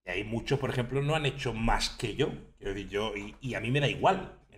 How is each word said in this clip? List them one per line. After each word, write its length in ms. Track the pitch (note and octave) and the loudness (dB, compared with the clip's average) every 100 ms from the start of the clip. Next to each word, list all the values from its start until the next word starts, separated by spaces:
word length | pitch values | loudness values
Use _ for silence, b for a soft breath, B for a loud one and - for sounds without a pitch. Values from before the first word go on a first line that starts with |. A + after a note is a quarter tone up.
| F2+ | -6
Y 40 | |
hay 140 | F#2 | -4
muchos, 340 | G#2+ A2+ - C3+ | -2 -2 0 0
por 120 | A#2 | 0
ejemplo, 320 | B2+ B2 C3+ | -2 0 0
no 120 | C#3+ | 2
han 120 | D#3+ C#3 | 2 2
hecho 260 | C#3 A#2+ | 0 -2
más 380 | A2 A2+ G#2 - | 2 4 4 0
que 240 | - A2 | -2 -2
yo. 160 | - D3 - - - | 0 0 -2 -12 -10
Quiero 160 | G2+ | -6
decir, 160 | G2 F#2+ | -6 -2
yo, 260 | G2+ A2 | 0 0
y, 200 | G2+ G#2 - | -2 -8 -8
y 120 | B2+ | -4
a 60 | G2 | -2
mí 100 | A2+ | 0
me 100 | C#3+ | 2
da 80 | C3 | 2
igual. 500 | - D#3 F#3+ - - - | 4 2 2 -2 -14 -20